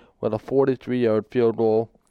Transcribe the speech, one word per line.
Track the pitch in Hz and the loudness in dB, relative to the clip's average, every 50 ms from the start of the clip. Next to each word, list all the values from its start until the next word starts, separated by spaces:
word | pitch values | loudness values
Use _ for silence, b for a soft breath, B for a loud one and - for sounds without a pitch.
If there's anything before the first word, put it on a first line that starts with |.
| b b b b | b b b b
with | - 113 107 | -6 -4 -4
a | 110 | -6
forty-three | - - 131 135 135 135 131 120 - - 123 123 120 | -6 -2 0 2 2 2 0 -2 -4 -6 -2 0 0
yard | 113 107 110 101 - | 0 0 0 -2 -2
field | - 127 120 113 107 110 | -2 0 0 0 0 0
goal. | 113 110 110 110 117 - _ _ _ - | 0 0 2 0 -2 -4 _ _ _ -20